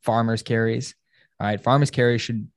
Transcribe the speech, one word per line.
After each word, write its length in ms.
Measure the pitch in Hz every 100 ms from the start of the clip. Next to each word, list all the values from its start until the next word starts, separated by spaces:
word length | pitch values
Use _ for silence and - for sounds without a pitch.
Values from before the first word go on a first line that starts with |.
farmer's 380 | - 113 113 113
carries. 540 | - 113 113 113 131 - _ _ _ _
All 80 | 101
right. 140 | 104
Farmer's 300 | - 135 143
carry 260 | - 123 120
should 300 | - 117 107